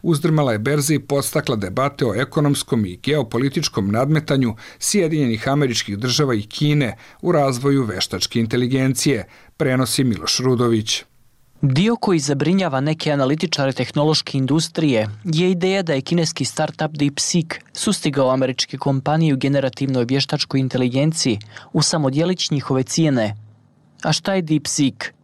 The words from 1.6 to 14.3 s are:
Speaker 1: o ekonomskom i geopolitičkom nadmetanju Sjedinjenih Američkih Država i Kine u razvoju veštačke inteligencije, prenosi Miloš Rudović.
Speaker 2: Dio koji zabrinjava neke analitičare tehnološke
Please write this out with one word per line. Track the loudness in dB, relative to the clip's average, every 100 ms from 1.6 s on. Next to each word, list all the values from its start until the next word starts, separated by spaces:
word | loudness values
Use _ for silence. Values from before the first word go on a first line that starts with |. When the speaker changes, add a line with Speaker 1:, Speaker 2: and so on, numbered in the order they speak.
| -2 -2 -2 0 -2
Speaker 1:
o | 0
ekonomskom | -2 0 2 0 0 -2 -2
i | -4
geopolitičkom | -2 0 0 0 0 -2 -2 -2 0
nadmetanju | 0 2 0 2 0 0 -2 -14 -8
Sjedinjenih | -2 0 2 2 0 0 0
Američkih | 0 0 0 -4 -4
Država | -2 0 2 0
i |
Kine | -4 -2 0 2 0 -4 -18 -6
u | 0
razvoju | 2 2 0 2 2
veštačke | 0 -4 -6 -6 -4 -2
inteligencije, | 0 0 0 0 0 0 0 0 -4 -18 -20 _
prenosi | 0 2 0 2
Miloš | 0 0 -2 -2
Rudović. | 0 2 2 2 0 -6 -8 _ _ _ _ _
Speaker 2:
Dio | 0 2 2 2
koji | 2 2
zabrinjava | 2 0 2 2 2 0
neke | 0 -2 0
analitičare | 2 2 0 -2 0 -2
tehnološke | 0 -2 2 2 2 -2